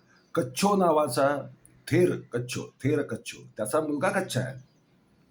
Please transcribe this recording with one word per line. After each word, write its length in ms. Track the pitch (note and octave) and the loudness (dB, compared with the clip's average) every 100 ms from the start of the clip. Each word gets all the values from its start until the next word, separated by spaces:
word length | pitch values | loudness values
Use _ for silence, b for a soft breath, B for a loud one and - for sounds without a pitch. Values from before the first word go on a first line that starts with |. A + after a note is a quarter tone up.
| b b _ | b b _
कच्छो 420 | - B2+ - G3 G3+ | -4 -4 0 2 4
नावाचा 500 | F3+ D3+ D3+ C3+ C#3 C#3+ - - _ _ - | 4 4 2 2 2 2 -6 -16 _ _ 0
थेर 320 | - F3+ - - | 4 4 2 -6
कच्छो, 300 | A#2+ B2 - - _ | -8 -6 -8 -10 _
थेर 180 | C3 D3 | -2 0
कच्छो, 400 | - A2 - - - - | -2 -8 -10 -16 -16 -8
त्याचा 240 | G#2+ D3+ | -2 -2
मुलगा 280 | D3+ D3 F#3+ | 0 -2 0
कच्छा 300 | G3 F#3 B2+ | 0 -2 -2
आहे, 180 | - - - _ _ _ _ _ _ | -4 -8 -18 _ _ _ _ _ _